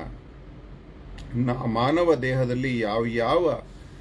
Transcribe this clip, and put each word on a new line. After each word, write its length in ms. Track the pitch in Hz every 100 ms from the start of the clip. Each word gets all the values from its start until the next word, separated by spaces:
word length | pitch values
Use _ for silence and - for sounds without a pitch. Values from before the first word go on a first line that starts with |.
| 78 - - - - - - - - - - - - 120
ನ-, 160 | 123
ಮಾನವ 640 | 120 123 113 127 165 170 143
ದೇಹದಲ್ಲಿ 640 | 127 131 123 123 131 120
ಯಾವ 260 | 107 110 117
ಯಾವ 580 | 117 117 165 165 117 - - - -